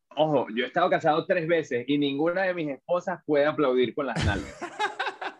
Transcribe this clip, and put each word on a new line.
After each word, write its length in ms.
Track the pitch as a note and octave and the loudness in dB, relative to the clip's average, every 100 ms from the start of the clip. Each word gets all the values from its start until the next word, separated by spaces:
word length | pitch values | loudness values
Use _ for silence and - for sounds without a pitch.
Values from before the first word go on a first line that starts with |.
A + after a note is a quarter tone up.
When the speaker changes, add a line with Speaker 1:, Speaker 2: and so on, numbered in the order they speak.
| _ C#3+ | _ 0
Speaker 1:
ojo, 300 | D#3 C#3+ - | 2 2 0
yo 100 | A2 | -2
he 20 | B2 | -2
estado 240 | F3 F3+ | 2 2
casado 340 | F3 D#3 D#3 | 2 2 0
tres 220 | D#3+ F3+ D#3+ | 0 0 2
veces 380 | E3+ D#3 B2 B2 | 0 0 -4 0
y 120 | D3 | 0
ninguna 440 | C#3+ C#3 E3 F3+ | 0 0 0 0
de 120 | F#3+ | -2
mis 140 | F3 D3+ | -2 -6
esposas 500 | C3 - F3 F3+ E3+ | -6 -2 -2 -2 -6
puede 220 | - D3 D3 | 0 2 2
aplaudir 480 | D3+ C3+ B2+ A#2+ | 2 2 4 2
con 120 | D3 C3+ | 0 -4
las 180 | A#2 | 0
nalgas. 340 | G#2 G2+ D2 - | 0 -2 -6 -12
Speaker 2:
<laughs> 80 | E4+ - G#4+ - B4+ - - | -12 -4 -4 -4 -8 -6 -12